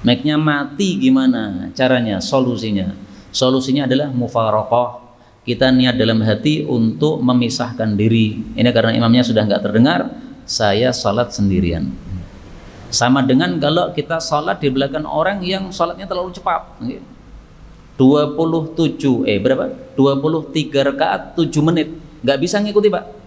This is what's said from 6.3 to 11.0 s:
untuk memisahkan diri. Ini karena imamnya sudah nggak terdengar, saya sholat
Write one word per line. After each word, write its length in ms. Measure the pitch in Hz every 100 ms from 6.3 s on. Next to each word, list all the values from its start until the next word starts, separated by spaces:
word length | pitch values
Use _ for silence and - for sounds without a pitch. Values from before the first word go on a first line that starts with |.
| 107 151 151
untuk 560 | - 123 113 - 151 131
memisahkan 800 | 123 123 120 - 120 - 110 101
diri. 560 | 110 113 107 104 -
Ini 160 | - 120
karena 240 | 120 117
imamnya 320 | 113 117 123 117
sudah 160 | 110
nggak 200 | 107 98
terdengar, 440 | 98 107 131 175 - - - - -
saya 480 | - 110 101 123
sholat 400 | 123